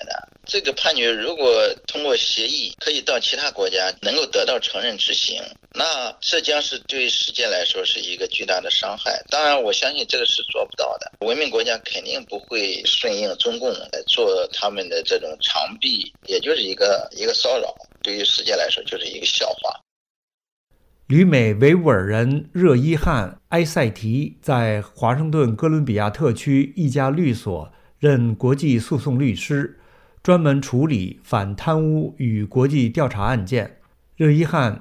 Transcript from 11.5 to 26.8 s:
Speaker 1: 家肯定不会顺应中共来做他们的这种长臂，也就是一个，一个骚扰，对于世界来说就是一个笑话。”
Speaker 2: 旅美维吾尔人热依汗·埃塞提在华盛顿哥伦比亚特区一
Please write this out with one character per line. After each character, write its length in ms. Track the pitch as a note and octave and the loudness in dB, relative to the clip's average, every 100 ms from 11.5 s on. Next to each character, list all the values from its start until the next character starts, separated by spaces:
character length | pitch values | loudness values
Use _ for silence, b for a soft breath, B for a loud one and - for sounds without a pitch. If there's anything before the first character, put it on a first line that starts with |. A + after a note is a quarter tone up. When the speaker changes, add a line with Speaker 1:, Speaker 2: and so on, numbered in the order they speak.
| A2+ | -2
Speaker 1:
家 140 | A#2 A2+ | -2 -4
肯 260 | - - | -6 -8
定 180 | - C3+ | -8 -10
不 140 | A#2 B2+ | -10 -12
会 440 | - A2+ G2 F#2 | -6 -4 -4 -2
顺 320 | - - A#2+ G2+ | 0 0 0 -2
应 180 | G#2 F2+ | -2 -2
中 200 | A#2+ A#2 | -2 -2
共 120 | B2+ | -2
来 180 | G2+ - - - | -4 -6 -6 0
做 400 | B2 G#2 F#2 - | 2 4 2 0
他 160 | - G#2 | -4 -4
们 180 | G2+ F2+ | -4 -4
的 120 | E2 | -4
这 160 | D#2+ F#2 | -2 -2
种 120 | E2 D#2 | -4 -4
长 340 | - D#2+ D2 A2+ | -2 -2 -4 -2
臂， 320 | - - - - - | -2 -2 -6 -14 -6
也 120 | - | -2
就 160 | C3+ | 0
是 60 | - | -2
一 140 | F#2+ | -2
个， 340 | G2 G2+ G2 - - | 0 2 2 -2 -6
一 80 | |
个 80 | A2 | -2
骚 260 | A#2 B2 B2+ | 0 0 0
扰， 140 | - - - - | -2 -8 -18 -8
对 120 | G2+ | -6
于 100 | G#2 | -2
世 200 | G2 - | 0 0
界 100 | - F2+ | 0 0
来 120 | D#2 | 0
说 140 | - | -4
就 140 | - F#2 | -6 -8
是 80 | - | -8
一 120 | - | -4
个 60 | |
笑 220 | - - - | -2 0 -2
话。” 340 | - - - _ _ _ _ _ _ _ _ _ _ _ _ - | -2 -6 -6 _ _ _ _ _ _ _ _ _ _ _ _ 2
Speaker 2:
旅 180 | D3 | 6
美 300 | F#3 C#3 A2 | 6 6 4
维 200 | G#2 C#3 | 6 6
吾 120 | F3+ D#3 | 6 4
尔 200 | G2+ F#2+ | 4 2
人 440 | G#2+ A#2+ C#3+ - | 2 2 0 -2
热 240 | F3 F3+ B2 | 4 6 6
依 180 | D3+ | 4
汗· 360 | D#3+ F3+ C3 F#2 - - | 2 2 0 -2 -8 -2
埃 160 | E3+ | 0
塞 240 | D#3+ E3 A#2 | 2 2 0
提 480 | - A2 B2+ D#3 - | 0 -2 0 -2 -4
在 400 | - B2+ A2+ G#2 | -2 2 2 0
华 340 | - - A#2 C3+ | -4 -2 0 2
盛 140 | D#3+ | 0
顿 260 | D#3 B2 G#2+ | 2 2 2
哥 100 | D#3+ | 2
伦 160 | D#3 | 2
比 120 | C3+ | 2
亚 160 | G#2 G#2 | 0 0
特 240 | A#2 C#3+ | 0 0
区 400 | G#2+ D3 C#3 C#3 | 0 2 2 2
一 140 | - | 0